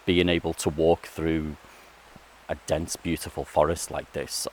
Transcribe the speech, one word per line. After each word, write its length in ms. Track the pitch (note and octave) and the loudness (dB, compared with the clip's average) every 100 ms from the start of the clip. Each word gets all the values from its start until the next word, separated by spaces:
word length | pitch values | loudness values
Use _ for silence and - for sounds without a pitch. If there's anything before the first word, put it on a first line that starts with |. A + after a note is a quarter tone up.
| - | 2
being 240 | F2 F2 | 4 4
able 240 | E2+ E2 D#2+ | 4 0 -2
to 140 | F#2 | -2
walk 380 | D2+ D#2+ E2+ - | 2 4 4 0
through 480 | - D#2+ D#2+ D#2 D2 - - - - - - - - - | -4 0 0 -2 -8 -16 -20 -20 -20 -20 -20 -20 -16 -10
a 80 | D#2 - | -8 -4
dense, 280 | D#2 E2+ - | -4 -4 -6
beautiful 480 | E2+ D#2+ - - | -4 -4 -4 -8
forest 460 | C#2 - D2+ E2+ - | -2 2 2 2 -4
like 220 | - - | -8 -8
this 340 | - C2 - - | -8 -6 -6 -8